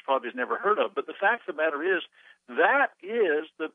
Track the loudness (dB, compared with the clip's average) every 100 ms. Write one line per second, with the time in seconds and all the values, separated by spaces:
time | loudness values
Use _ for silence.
0 | -2 -2 -2 -6 -4 -2 0 2 0 -2
1 | -8 -2 0 0 -4 -4 -2 -2 0 -2
2 | -4 _ -20 -20 -6 2 4 4 2 -4
3 | -6 0 2 2 -4 -8 -8